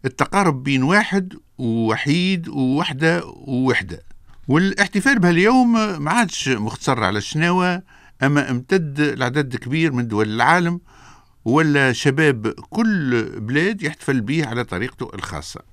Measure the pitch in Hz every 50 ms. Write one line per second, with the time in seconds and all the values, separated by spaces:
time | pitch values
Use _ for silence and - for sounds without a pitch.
0 | - 135 - - - - - 196 196 170 143 127 131 143 139 131 127 147 185 208
1 | 214 - 185 196 185 185 - - _ _ _ - 127 117 113 117 113 110 110 -
2 | - 147 147 175 180 185 190 175 165 - - 143 131 127 135 147 170 - 151 131
3 | 160 160 170 175 - - - - - - 131 123 131 131 117 - 95 92 85 -
4 | - - - - - - - - - - 131 160 185 196 190 - 202 196 - 202
5 | 190 269 277 226 175 175 170 165 185 220 254 262 254 240 233 226 214 208 185 156
6 | 143 151 165 240 233 170 - - - 135 127 104 107 107 - - - - 135 117
7 | 107 92 101 104 101 - - 151 165 175 180 185 180 180 175 180 - _ - -
8 | - - - _ 135 139 147 147 131 - 131 123 131 _ 190 190 165 147 135 147
9 | 151 147 - 127 127 123 127 151 143 131 120 131 - 120 139 160 165 160 135 123
10 | 120 117 107 104 110 110 107 113 120 135 165 180 175 170 175 170 _ - - -
11 | - - - - _ _ _ _ _ 110 123 156 160 151 143 143 139 131 120 -
12 | - 147 131 147 160 147 135 110 107 113 - - - _ - 214 233 226 208 185
13 | 147 127 123 113 107 - - - 107 107 131 147 170 202 226 196 - 147 160 -
14 | - - 139 127 107 110 147 165 151 120 117 120 120 - 92 90 110 127 - -
15 | 127 - - 98 - - - 73 71 - - - - _